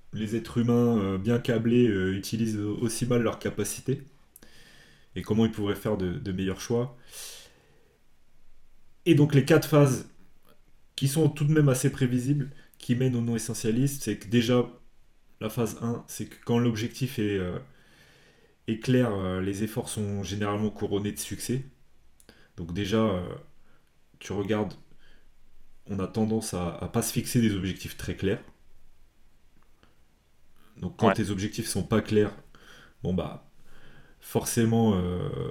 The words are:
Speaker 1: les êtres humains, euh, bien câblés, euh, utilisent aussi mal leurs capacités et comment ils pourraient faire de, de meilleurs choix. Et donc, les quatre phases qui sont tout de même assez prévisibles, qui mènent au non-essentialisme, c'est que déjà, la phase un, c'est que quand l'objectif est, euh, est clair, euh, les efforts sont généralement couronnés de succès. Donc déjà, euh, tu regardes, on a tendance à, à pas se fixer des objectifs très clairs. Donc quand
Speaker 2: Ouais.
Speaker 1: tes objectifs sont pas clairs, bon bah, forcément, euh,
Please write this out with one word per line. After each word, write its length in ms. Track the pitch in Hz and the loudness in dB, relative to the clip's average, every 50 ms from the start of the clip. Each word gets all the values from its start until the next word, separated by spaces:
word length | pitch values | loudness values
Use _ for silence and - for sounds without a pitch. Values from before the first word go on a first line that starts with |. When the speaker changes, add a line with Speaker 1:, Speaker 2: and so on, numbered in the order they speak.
| - - - | -16 -10 -6
Speaker 1:
les 220 | 101 110 104 117 | -6 -4 -2 -2
êtres 220 | 113 113 - - 120 | -4 -4 -2 0 2
humains, 400 | 117 120 120 120 120 120 117 107 | 2 4 4 4 4 4 4 2
euh, 180 | 95 98 95 95 | 2 0 -2 0
bien 200 | 98 117 120 120 | 0 0 0 2
câblés, 500 | - - 117 110 113 117 120 123 123 110 | 2 0 0 2 2 4 6 6 6 6
euh, 260 | 101 95 92 95 98 | 4 2 0 0 -2
utilisent 420 | 98 - - - 110 117 110 107 104 | -2 -4 -4 -2 0 0 0 0 -2
aussi 480 | 104 104 101 - 120 110 - - - | -2 -4 -2 -2 -2 -2 -2 -2 0
mal 160 | 120 123 120 | 2 2 2
leurs 160 | 113 104 90 - | 2 0 -2 -2
capacités 640 | - 104 - - 101 - - - - 127 131 131 - - - - - _ _ - - - - - - - - - - - - - - _ - | -4 -4 -2 -2 -4 -4 -6 -6 -4 -4 -4 -4 -6 -14 -20 -20 -20 _ _ -20 -20 -20 -20 -20 -20 -20 -20 -20 -20 -20 -20 -20 -20 _ -12
et 60 | 90 | -10
comment 220 | - - 107 110 113 | -4 0 2 4 4
ils 40 | 110 | 2
pourraient 220 | 110 110 101 101 98 | 2 -2 -2 -2 -2
faire 220 | - - 110 107 | -2 -2 -2 0
de, 160 | 95 92 90 | 0 0 -2
de 200 | 87 - - 101 | -4 -4 -4 -4
meilleurs 280 | 92 95 95 95 90 - | -2 -2 -2 -2 -2 -4
choix. 360 | - - 117 120 127 135 - - - - - - - - - - - - - _ _ _ _ _ _ _ _ _ _ - - _ - - - - - - - - - - - - - - - - - | -2 -2 0 0 0 -2 -8 -16 -20 -18 -16 -16 -14 -14 -16 -18 -20 -20 -20 _ _ _ _ _ _ _ _ _ _ -20 -20 _ -20 -20 -20 -20 -20 -20 -20 -20 -20 -20 -20 -20 -20 -20 -20 -2 4
Et 80 | 170 156 | 6 6
donc, 200 | 139 147 - 143 | 6 6 6 6
les 100 | 139 131 | 4 6
quatre 240 | - 165 147 - - | 6 6 4 6 6
phases 400 | 151 147 143 131 120 101 - - - - - - - - - - - - - - - - - - _ | 6 6 6 6 4 0 -4 -10 -16 -20 -20 -20 -20 -20 -20 -20 -20 -20 -20 -20 -20 -20 -20 -16 _
qui 120 | - 135 135 | 0 0 2
sont 200 | 139 160 156 147 | 4 4 4 2
tout 140 | 151 - 151 | 2 2 2
de 80 | 147 | 4
même 160 | 156 151 147 135 | 6 6 6 6
assez 200 | 127 - - 135 | 4 4 2 0
prévisibles, 600 | - - 135 120 123 123 120 135 147 143 - - - - - - - - | 2 2 0 2 2 0 2 2 0 0 0 -4 -8 -16 -20 -20 -20 -10
qui 160 | - - 120 | -2 -2 0
mènent 200 | 120 131 127 120 | 2 2 2 2
au 60 | 117 | 2
non-essentialisme, 800 | 117 117 117 110 - - 110 - - 110 110 123 143 135 139 - | 0 0 0 -2 -2 -4 -6 -2 0 0 2 2 2 0 0 -2
c'est 160 | - 110 101 - | -4 -4 -4 -4
que 100 | - 95 | -2 2
déjà, 400 | 117 120 110 113 123 123 117 - - - - - - - - - _ _ _ - - _ | 2 4 4 6 4 4 2 0 -6 -16 -20 -20 -20 -20 -20 -20 _ _ _ -20 -12 _
la 100 | 110 107 | -8 -6
phase 280 | - 123 113 104 - - | -2 -2 -2 -2 -4 -4
un, 220 | 117 117 120 113 - - | -4 -4 -4 -6 -8 -12
c'est 180 | - - 107 - | -10 -10 -10 -12
que 80 | - - - | -12 -10 -4
quand 140 | - 120 120 | 0 2 2
l'objectif 580 | 123 120 107 104 113 120 - - 135 - - 110 | 2 2 0 0 -4 -6 -4 -4 -6 -4 -2 -2
est, 180 | 104 104 101 95 | -2 0 0 -2
euh, 200 | 90 90 87 - - - - - - - - - - - - - - - _ _ _ _ _ _ _ - | -2 -4 -4 -6 -10 -12 -20 -20 -20 -20 -20 -20 -20 -20 -20 -20 -20 -20 _ _ _ _ _ _ _ -4
est 100 | 110 110 | -4 -2
clair, 320 | - 135 127 127 123 113 | 0 2 4 4 4 2
euh, 280 | 101 95 92 92 92 92 | 0 0 -2 -2 -2 -2
les 220 | 95 98 101 98 110 | -2 -2 -2 -2 -4
efforts 240 | 104 - 127 117 - | -4 -4 -6 -6 -6
sont 340 | - 110 104 101 101 98 | -4 -4 -4 -2 -4 -4
généralement 480 | 95 85 101 101 104 104 104 107 107 104 | -4 -4 -4 -2 -2 -2 0 0 -2 -2
couronnés 420 | - - 104 98 101 98 101 104 | -2 -4 -4 -2 -2 -2 -2 -2
de 60 | - - | -4 -6
succès. 460 | - - 101 - - - 120 135 135 - - _ - - - - - - - - - - - - - - _ | -8 -8 -8 -8 -4 -4 -4 -4 -4 -8 -16 _ -20 -20 -20 -20 -20 -20 -20 -20 -20 -20 -20 -20 -20 -20 _
Donc 160 | - 85 82 85 | -12 -10 -6 -4
déjà, 240 | 98 101 95 110 110 | -4 -2 0 2 2
euh, 300 | 110 107 92 90 87 - - - - - - - - - - - _ _ _ _ _ _ - _ | 2 2 0 -2 -4 -6 -10 -12 -14 -20 -20 -20 -20 -20 -20 -20 _ _ _ _ _ _ -20 _
tu 120 | - - 95 | -10 -6 -4
regardes, 400 | 104 101 98 107 107 107 - - - - - - - - - - - - - - - - - - - - - - - - - | -4 -2 0 0 0 -2 -4 -6 -12 -20 -20 -20 -20 -20 -20 -20 -20 -20 -20 -20 -20 -20 -20 -20 -18 -18 -18 -20 -20 -10 -6
on 100 | 101 95 | -4 -4
a 80 | 95 | -4
tendance 480 | 90 - 113 110 107 110 110 110 - 98 | -2 0 0 0 2 0 -2 -2 -4 -4
à, 220 | 90 87 85 80 | -2 -2 -4 -4
à 100 | - 92 85 | -6 -8 -2
pas 140 | - 117 | -2 -2
se 100 | 113 - | -2 0
fixer 280 | - 123 110 - - 123 | -2 -2 -2 0 2 2
des 140 | 113 107 101 | 4 4 2
objectifs 400 | 92 95 95 - - - - - | 0 -2 -4 -6 -6 -10 -12 -12
très 180 | - - 101 87 | -8 -8 -8 -4
clairs. 280 | - 98 95 113 - - - - _ - - - - - - - - - - _ - - - - - - - - - - - - _ - - _ - - _ _ _ _ _ _ _ - - - - - - - | -2 -2 -2 -2 -2 -6 -14 -20 _ -20 -20 -20 -20 -20 -20 -20 -20 -20 -20 _ -20 -20 -20 -20 -20 -20 -20 -20 -20 -20 -20 -20 _ -20 -20 _ -20 -20 _ _ _ _ _ _ _ -20 -20 -20 -20 -20 -20 -12
Donc 200 | - 175 175 - | -8 -8 -8 -2
quand 140 | - 214 - | 0 0 0
Speaker 2:
Ouais. 20 | |
Speaker 1:
tes 180 | 98 - 104 92 | 2 0 -2 -2
objectifs 360 | 104 92 104 107 - - 107 | -2 -4 -4 -4 -4 -6 -6
sont 160 | - - 101 | -4 -4 -4
pas 180 | 90 - 113 107 | -2 0 0 0
clairs, 300 | - - 107 104 104 98 - - - - - - - - - - - - _ _ | 0 2 2 2 2 2 -2 -10 -18 -20 -20 -20 -20 -20 -20 -20 -20 -20 _ _
bon 120 | - 87 185 | -4 -2 -2
bah, 360 | 175 80 - - - - - - - - - - - - - - - - - - _ | -2 -4 -6 -10 -14 -18 -20 -20 -20 -18 -16 -16 -16 -16 -18 -20 -20 -20 -20 -20 _
forcément, 760 | - - - 117 - - - 120 113 113 117 113 113 110 98 | -14 -4 -4 -4 -4 0 0 2 2 4 4 4 4 4 2
euh, 320 | 90 87 90 90 90 95 98 - 90 87 - | 2 0 -2 -2 -4 -4 -6 -6 -6 -6 -6